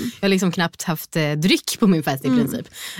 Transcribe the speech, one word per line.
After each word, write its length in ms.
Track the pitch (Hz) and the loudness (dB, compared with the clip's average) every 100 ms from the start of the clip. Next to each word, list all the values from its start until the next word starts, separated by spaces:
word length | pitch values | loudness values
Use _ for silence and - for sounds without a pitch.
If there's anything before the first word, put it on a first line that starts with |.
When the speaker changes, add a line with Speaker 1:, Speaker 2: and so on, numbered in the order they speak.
| 233 - | -6 -2
Speaker 1:
Jag 60 | |
har 80 | 196 | 0
liksom 220 | 190 185 | 2 2
knappt 320 | 170 170 - | 0 -2 -4
haft, 320 | - 156 - 165 | -6 -6 -4 -2
eh, 160 | 147 | 0
dryck 480 | 151 180 330 - - | 2 2 2 0 0
på 80 | 202 | 2
min 160 | 165 | 4
fest 220 | 151 135 262 | 2 -2 0
i 20 | |
Speaker 2:
Mm. 120 | 254 | 2
Speaker 1:
princip." 280 | - 240 - - - - | 0 -4 -10 -14 -14 -12